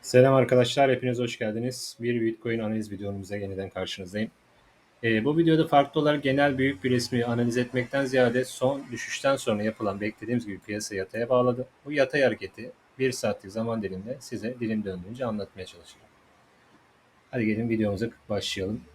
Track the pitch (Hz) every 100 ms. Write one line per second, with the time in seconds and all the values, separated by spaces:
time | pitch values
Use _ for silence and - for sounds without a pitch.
0 | - 123 131 135 127 127 123 - 139 123
1 | 127 120 120 - 110 107 123 123 - -
2 | 120 120 113 113 120 113 110 110 104 98
3 | 101 98 95 101 98 95 98 92 92 -
4 | 92 104 110 _ _ _ _ _ _ _
5 | 113 110 120 156 165 160 160 143 143 160
6 | 147 147 135 135 143 131 135 135 127 123
7 | 120 123 117 117 120 120 123 127 120 139
8 | 139 131 123 120 127 - 131 139 123 117
9 | - - - - - 107 107 107 107 101
10 | 104 - 107 120 104 92 - 104 104 101
11 | - 110 120 127 123 120 123 _ 143 147
12 | 135 147 127 107 95 - 113 - _ -
13 | 131 120 110 101 98 104 113 113 101 92
14 | 104 131 - 110 107 123 110 107 101 92
15 | 90 123 123 107 95 - 90 87 - -
16 | _ _ _ _ _ _ _ _ _ _
17 | _ _ _ 131 110 107 117 110 107 98
18 | 113 - - 104 - - 95 117 -